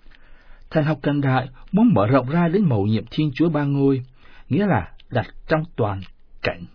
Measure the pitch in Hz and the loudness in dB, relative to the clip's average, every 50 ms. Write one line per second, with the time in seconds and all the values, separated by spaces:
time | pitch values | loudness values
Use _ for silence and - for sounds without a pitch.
0 | - - - - - - - - - - - - - - - 160 143 156 151 147 | -20 -20 -20 -20 -20 -20 -20 -20 -20 -20 -20 -20 -14 -4 -2 0 0 0 -2 -2
1 | - 151 147 147 139 135 131 127 127 - - - - - - 208 233 240 147 98 | -2 -2 -2 0 0 0 0 0 -2 -6 -12 -18 -10 -2 2 4 4 4 4 4
2 | 101 113 135 131 123 131 156 170 175 165 170 220 208 147 117 101 98 107 110 107 | 2 2 2 2 2 0 0 0 0 2 2 2 2 2 2 2 2 0 0 -2
3 | - - - 156 156 151 127 - 160 175 151 147 143 143 139 139 139 139 135 127 | -2 -4 -2 -2 -2 -2 0 0 0 0 0 0 0 0 0 2 2 2 2 0
4 | 127 - - - - - - - - - 123 175 208 196 143 98 82 - - - | -4 -10 -18 -20 -20 -20 -20 -20 -6 -2 0 0 2 2 0 0 -2 -4 -12 -20
5 | - - - 120 - - - - - - 156 156 156 - - - 113 104 98 98 | -16 -6 -4 -4 -4 -4 -10 -14 -4 -2 -2 -2 -2 -4 -4 -4 -2 -2 -4 -6
6 | 92 - - - - - - - - - 87 87 87 - | -10 -14 -18 -20 -20 -20 -14 -6 -6 -6 -6 -6 -12 -18